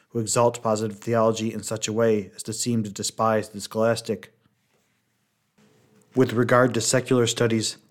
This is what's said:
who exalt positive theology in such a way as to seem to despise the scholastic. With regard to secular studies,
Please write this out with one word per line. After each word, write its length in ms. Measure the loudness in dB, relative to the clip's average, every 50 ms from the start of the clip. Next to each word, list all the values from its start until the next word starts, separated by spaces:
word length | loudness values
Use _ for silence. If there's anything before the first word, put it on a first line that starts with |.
| _ _
who 80 | -6 -4
exalt 440 | -2 0 2 2 2 2 2 0
positive 360 | -2 -2 0 0 -2 -4 -6 -8
theology 540 | -4 -2 0 2 2 2 2 0 -2 -6
in 100 | -6 -6
such 240 | -8 -8 -8 -6 -6
a 60 | -4
way 380 | 0 2 2 2 2 0 -2 -6 -12
as 80 | -14
to 100 | -10 -8 -8
seem 280 | -6 -2 -2 -2 -2
to 80 | -2 -4
despise 600 | -6 -8 -8 -6 -4 0 0 2 2 0 -2 -4
the 100 | -10 -14
scholastic. 720 | -12 -8 -4 0 0 0 0 -2 -4 -6 -6 -8 -8 -16 _ _ _ _ _ _ _ _ _ _ _ _ _ _ _ _ _ _ _ _ _ _ _ _ _ _ _ _ _ _ _ _ _ _ _ _ 2
With 180 | 2 2 4
regard 400 | 2 0 2 4 4 4 4 4
to 80 | 2 -2
secular 460 | -2 0 0 0 2 2 2 2 2
studies, 500 | 2 0 0 0 2 2 0 -2 -4 -6 -10 _ _